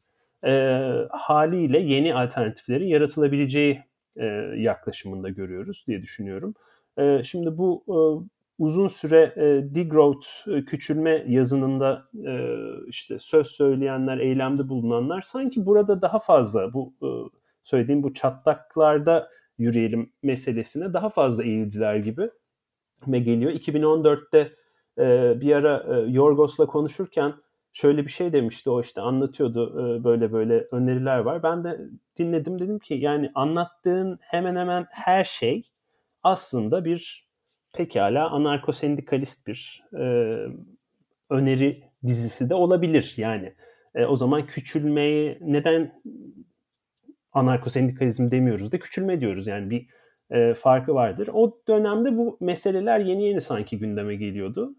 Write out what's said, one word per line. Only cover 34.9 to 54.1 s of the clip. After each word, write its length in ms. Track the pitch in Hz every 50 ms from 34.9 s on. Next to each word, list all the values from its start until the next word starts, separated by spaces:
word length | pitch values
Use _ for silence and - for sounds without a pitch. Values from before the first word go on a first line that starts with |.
her 340 | - 214 - 185 185 190 180
şey 380 | - - - 120 117 151 233 - _ _ _ _ _ _ _ _ _ _ _
aslında 640 | - 185 202 - - - 135 120 107 110 160 190 165
bir 440 | 165 175 170 - - - - _ _ _ _ _ _ _ _ _ _ -
pekala 560 | - - - - 107 101 101 120 147 160 165
anarko-sendikalist 1160 | 151 143 151 147 147 135 - 156 135 - 156 147 147 143 139 - 143 131 143 - - - -
bir, 380 | 104 113 120 - - - - _ - - -
e, 60 | 127 127 123 120 113 110 113 110 104 127 - - - - _ _ _ _ _ _ _ _ _ _ _ -
öneri 520 | 143 135 139 135 131 127 139 143 135 - - _ _ - 123
dizisi 440 | 123 120 117 117 110 - - 127 127
de 40 | 185
olabilir 600 | 180 175 175 185 170 175 160 160 143 - - -
yani. 380 | 107 107 113 110 101 92 92 - _ - - _ _ _ _ -
E, 100 | 120 120
o 120 | - 139
zaman 300 | 127 127 127 147 151 139
küçülmeyi 920 | - - 139 - - - 156 147 151 147 147 147 147 151 151 151 147 - -
neden 640 | 175 151 143 147 147 165 160 165 156 - - _ - 226 - - - - - - - _ _ _ _ _ _ _ _ _ _ _ _ - - _ _ _
anarko-sendikalizm 1000 | - 139 127 127 127 123 - 120 - 127 131 123 131 - 135 120 110 120 123 120
demiyoruz 420 | 127 127 127 123 107 95 101 107
da 60 | - 175
küçülme 420 | - - - 190 190 190 180 151
diyoruz. 260 | 123 101 92 95 98
Yani 240 | 110 98 104 101 98
bir, 160 | 117 120 - _ _ _ _ _ _ _ _ -
e, 240 | - 120 117 117 117
farkı 400 | - - 135 131 127 127 156 143
vardır. 340 | 131 117 104 - - 202 -
O 260 | - 220 233 220 - _ - 220
dönemde 480 | 220 208 214 202 208 220 233 277 226
bu 200 | 233 233 226 - -
meseleler 600 | 185 180 180 - - 202 190 185 202 233 226 208
yeni 240 | 202 185 185 196 208
yeni 160 | 202 202 170
sanki 380 | - - 123 104 104 - 113 101
gündeme 380 | 110 107 101 104 101 104